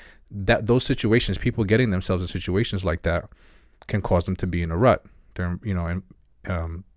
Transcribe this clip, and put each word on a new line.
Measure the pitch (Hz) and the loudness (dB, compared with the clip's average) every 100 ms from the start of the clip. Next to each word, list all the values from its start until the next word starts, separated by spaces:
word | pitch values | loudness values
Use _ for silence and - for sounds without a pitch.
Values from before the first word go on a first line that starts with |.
| - - _ | -20 -20 _
that | 104 95 117 110 | -6 0 0 4
those | 127 | 2
situations, | - 131 107 117 - 92 | 2 0 2 4 2 0
people | 123 - | -2 0
getting | 98 113 123 | 2 4 4
themselves | 92 - 90 | 0 0 -2
in | 87 | -2
situations | 92 - 95 120 95 | -4 -2 0 0 -2
like | 92 80 | -2 0
that | 85 85 - - - _ _ _ - | 0 -2 -4 -16 -20 _ _ _ -4
can | 104 | -4
cause | - 90 | 2 0
them | 90 90 | 0 -4
to | 92 | -2
be | 85 | -2
in | 85 | -2
a | 85 | 2
rut. | 127 87 - - _ | 4 2 -2 -20 _
They're, | - 87 90 | -6 -4 -4
you | 104 | -4
know, | 90 85 | -4 -2
and, | 90 - - _ _ - | -4 -8 -20 _ _ -6
um, | 87 82 82 - | -4 -4 -8 -14